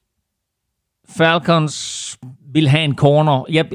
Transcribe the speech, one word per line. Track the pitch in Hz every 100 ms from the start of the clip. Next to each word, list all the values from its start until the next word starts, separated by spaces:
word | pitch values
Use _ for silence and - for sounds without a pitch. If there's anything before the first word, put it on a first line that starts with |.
| _ _ _ _ _ _ _ _ _ _ _ -
Falcons | 165 165 156 165 151 - - - - - 127 - 143
vil | 143 147
have | 151
en | 151 127
corner. | 143 147 156 131 -
Jeg, | 151 160